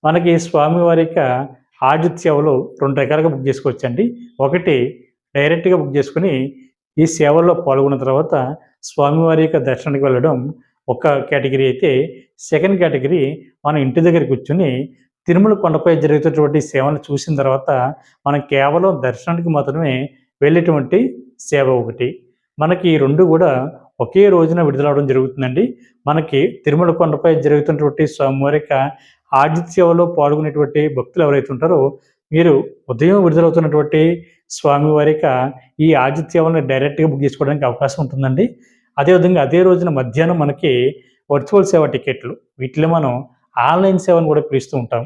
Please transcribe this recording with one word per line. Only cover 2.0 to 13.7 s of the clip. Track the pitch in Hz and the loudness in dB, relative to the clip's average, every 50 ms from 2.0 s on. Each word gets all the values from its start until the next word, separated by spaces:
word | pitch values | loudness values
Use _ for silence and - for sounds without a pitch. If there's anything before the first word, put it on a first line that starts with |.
| 160 175 170 - - | 0 -2 -4 -2 -2
సేవలు | 170 151 143 147 156 139 123 - - - - - | 0 0 2 2 0 0 0 -2 -6 -8 -4 -4
రెండు | 139 139 139 139 | -2 0 -2 -2
రకాలుగా | 127 151 151 156 165 147 | 0 0 0 0 -2 -2
బుక్ | 135 131 139 | -2 -4 -4
చేసుకోవచ్చండి. | 127 131 - 139 123 - - 127 120 127 214 240 - - - - _ - 135 | -4 -2 -4 -6 -6 -4 -6 -6 -2 -2 -2 -4 -4 -8 -20 -20 _ -4 -2
ఒకటి | 139 139 180 170 180 151 127 120 139 165 - - _ _ _ _ _ _ | -2 -2 -2 0 0 0 0 0 -4 -6 -12 -20 _ _ _ _ _ _
డైరెక్ట్గా | 139 143 151 165 165 165 185 185 175 | 0 0 0 0 0 0 0 0 0
బుక్ | 151 143 135 143 | 0 -2 -2 -2
చేసుకుని | 135 - - 165 175 196 151 131 131 143 - - - _ _ _ _ _ _ | -4 -2 -4 -4 -2 -2 -2 -2 -4 -6 -8 -14 -20 _ _ _ _ _ _
ఈ | - 160 156 160 - | 0 0 0 2 0
సేవల్లో | 156 143 147 165 170 175 170 170 170 | 2 2 4 4 4 2 2 0 0
పాల్గొన్న | 143 135 135 135 143 139 127 131 | 0 0 2 2 0 0 -2 -2
తర్వాత | 131 131 139 160 160 - 143 127 127 151 - _ _ _ _ - - | 0 0 0 0 0 -2 -2 -2 -4 -8 -12 _ _ _ _ -20 -12
స్వామివారి | - - 143 143 147 160 165 165 160 160 160 | -2 0 0 0 2 2 2 2 2 2 2
యొక్క | 160 165 156 131 131 | 2 0 -2 -2 -2
దర్శనానికి | 131 - - 156 139 139 135 | -4 -4 -4 -6 -4 -2 0
వెళ్ళడం | 139 127 123 131 160 143 127 123 143 160 _ _ _ _ _ _ - | 0 0 0 0 0 -2 -2 -6 -8 -12 _ _ _ _ _ _ -6
ఒక | 123 123 - 160 143 139 - - | -6 -2 0 0 0 0 -2 -2
కేటగిరీ | 151 143 135 139 131 135 135 131 | -4 -2 -2 -2 0 0 0 0
అయితే, | 127 131 - 160 131 131 147 170 - - - _ _ _ - - | 0 0 0 0 0 0 -2 -4 -6 -18 -20 _ _ _ -8 -4
సెకండ్ | - 151 165 190 196 185 | -2 0 0 0 0 2
కేటగిరీ | 175 160 143 139 127 139 175 175 135 135 160 - - _ _ _ _ | 0 0 0 -2 -2 -2 0 0 -2 -2 -4 -10 -16 _ _ _ _
మనం | 147 | -2